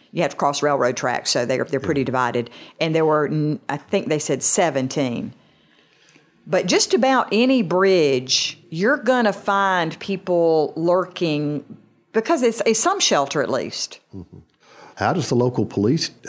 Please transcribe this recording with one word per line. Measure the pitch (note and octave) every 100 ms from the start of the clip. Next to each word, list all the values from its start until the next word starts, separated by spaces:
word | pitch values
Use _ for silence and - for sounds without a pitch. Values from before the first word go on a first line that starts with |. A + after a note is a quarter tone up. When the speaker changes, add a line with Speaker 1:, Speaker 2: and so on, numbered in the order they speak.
| _
Speaker 1:
You | D#3+
have | D3
to | -
cross | D3+ C#3+
railroad | D3 C#3 B2+ B2+
tracks, | C3+ A#2+ -
so | C#3 B2
they're, | B2+ -
they're | C3+
pretty | D3+ C#3+
Speaker 2:
Yeah. | C3
Speaker 1:
divided. | B2+ B2 A#2+ A#2 - - -
And | E3 D#3+
there | D#3+
were, | D3+ D3
n-, | D3+ D3+ D3 -
I | D3
think | - G3 -
they | D#3
said | - C3
seventeen. | - - E3+ C3+ C3 D3+ C3 A#2 - - _ _ _ _ _ _ _ _ _ _ -
But | F3+ F3
just | F4 - D#4+
about | C4 B3+ -
any | G#3 B3+ C4
bridge, | E3+ F3+ F#3+ F#3 D3 C3 B2+ - - - _
you're | D#3+ G#3 D4
gonna | A3+ B3+ A3
find | F#3+ - G3 G3 F#3 D#3+ D3+
people | - F#3+ - F3 E3 D#3+ C#3+ -
lurking | E3 F3+ F3 - E3+ D3 D3 D3 - - _ _ _
because | A3 A3 D#4+
it's, | A#3+ A3+ A3+
it's | A3
some | F4 G4
shelter | - E3+ C#3 D#3
at | G2+
least. | A#2+ D#2+ - - - _ G2
Speaker 2:
Mm-hmm. | F2+ F2+ - _ _ - - -
How | G#2+
does | E3+ B2
the | B2
local | B2+ B2 G2+
police, | - G#2 D#3+ - -